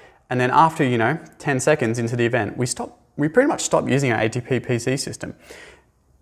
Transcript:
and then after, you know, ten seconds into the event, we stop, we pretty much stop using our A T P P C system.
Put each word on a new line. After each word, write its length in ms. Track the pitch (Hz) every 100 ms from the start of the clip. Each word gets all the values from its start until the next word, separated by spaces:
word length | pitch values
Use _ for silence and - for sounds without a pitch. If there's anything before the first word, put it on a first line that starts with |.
| - _ -
and 120 | 127
then 100 | 127
after, 320 | 127 160 160
you 160 | 135 120
know, 220 | 113 160 - -
ten 220 | - 131
seconds 400 | 143 156 117 117
into 160 | 117 120
the 100 | 117
event, 300 | 120 98 -
we 100 | -
stop, 320 | - 240 - _ -
we 120 | 147
pretty 180 | 240 285
much 160 | -
stop 260 | - 151 147
using 220 | 139 139
our 100 | 113
A 80 | 110
T 120 | 123
P 180 | - 123
P 220 | - 120
C 160 | 131 131
system. 400 | - - - - - - - - _ _ _ _